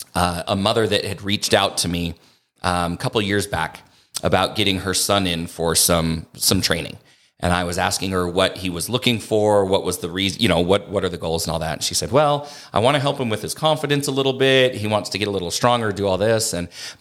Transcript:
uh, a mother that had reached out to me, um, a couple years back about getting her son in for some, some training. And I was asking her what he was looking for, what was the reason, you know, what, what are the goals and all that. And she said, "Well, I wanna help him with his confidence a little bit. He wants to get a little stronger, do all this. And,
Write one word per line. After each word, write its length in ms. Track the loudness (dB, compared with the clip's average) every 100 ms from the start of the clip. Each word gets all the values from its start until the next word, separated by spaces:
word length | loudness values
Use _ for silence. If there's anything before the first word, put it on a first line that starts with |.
| -6 0
uh, 280 | 0 0 -2
a 80 | 0
mother 320 | 2 2 2
that 160 | 0 -2
had 180 | -6
reached 300 | -4 -2 2 2
out 220 | 2 0
to 80 | -2
me, 260 | -2 -4 -6 _ _ _ _
um, 320 | -2 0 0
a 40 | -2
couple 220 | -4 -2
years 260 | 0 0 -2
back 320 | -4 -4 -8 -20 _ _ -6
about 340 | 0 2 2 0
getting 240 | 0 0
her 140 | -2
son 320 | -2 2 2 0
in 200 | -2 -6
for 260 | -4 0 2
some, 520 | 2 2 2 -2 -6 -4
some 260 | 0 0
training. 360 | 0 -2 -6 -12 _ _ _ -4
And 120 | 0
I 120 | 0 0
was 120 | 0
asking 320 | -2 -2 -2
her 140 | -2 0
what 300 | 2 2 0
he 120 | -6
was 200 | -6 -4
looking 300 | 0 0 0
for, 460 | 0 2 4 4 4
what 180 | 0
was 140 | 0 -4
the 120 | -4
reason, 300 | -2 -2 0
you 60 | 2
know, 120 | 4
what, 260 | 4 2 0
what 160 | -2
are 60 | -2
the 80 | -4
goals 280 | -2 -2 -2
and 60 |
all 80 | -4
that. 140 | -4
And 100 | -4
she 100 | -4 -4
said, 160 | 0
"Well, 360 | 2 2 0 -4 -16 -4
I 80 | 2
wanna 200 | 4 2
help 200 | 0 -2
him 100 | -2
with 120 | -4
his 120 | -6 -2
confidence 520 | 0 0 0 0 0
a 40 |
little 220 | 0 0
bit. 420 | 2 4 6 4 2
He 100 | 0
wants 220 | 0 0
to 80 | -4
get 100 | -2
a 40 |
little 180 | -2 -2
stronger, 400 | 0 2 2 0
do 160 | 0 0
all 100 | 2
this. 340 | 2 2 0
And, 160 | -4 -6 -10 -16 -4